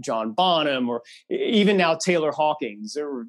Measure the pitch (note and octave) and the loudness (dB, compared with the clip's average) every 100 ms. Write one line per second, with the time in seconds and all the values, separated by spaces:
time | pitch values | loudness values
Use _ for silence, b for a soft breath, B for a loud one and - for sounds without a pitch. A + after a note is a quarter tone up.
0 | - A2+ A2 A2 F#3 E3 D3 C3 A#2+ A#2 | -4 -2 -2 0 2 2 2 0 -2 -4
1 | B B - - - G#3+ G#3 G3 E3 E3 | B B -8 -4 0 4 4 4 2 2
2 | F#3 E3+ D#3 C#3+ D3+ D3+ A2+ G#2 G#2+ D3 | 0 0 0 0 0 -2 -6 -8 -10 -8
3 | D3 B2+ | -6 -8